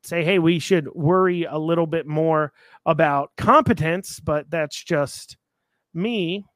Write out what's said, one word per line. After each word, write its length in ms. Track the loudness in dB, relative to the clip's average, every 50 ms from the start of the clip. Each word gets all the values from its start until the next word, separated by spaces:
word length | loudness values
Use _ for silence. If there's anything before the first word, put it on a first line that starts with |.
say, 220 | -12 -6 -4 -2 0
"Hey, 160 | 2 2 2
we 180 | 4 2 2
should 300 | 2 0 0 0 0 0 -4 -8
worry 480 | -2 0 2 4 4 2 2 0 -2 -4
a 140 | -4 -4
little 300 | -4 -2 0 0 0 0
bit 200 | 0 -2 -6 -4
more 460 | -4 -2 0 0 2 2 2 0 -2 _ _ -20 -20 -20 -6 _
about 480 | 0 2 2 2 2 2 0 -2 -4 _
competence," 800 | -2 4 6 6 6 6 4 0 0 0 -2 -2 -4 -6 -12 -16 -10
but 300 | -4 -2 -2 -2 -2 -4
that's 320 | -4 -4 -4 -4 -8 -14
just 560 | -6 -2 -2 -2 -2 -2 -6 -16 -18 -20 -20 _ _ _ _ _ _ _ _ _ _ _ _
me. 520 | -4 -4 -2 -2 -2 -2 -4 -4 -6 -10 _ _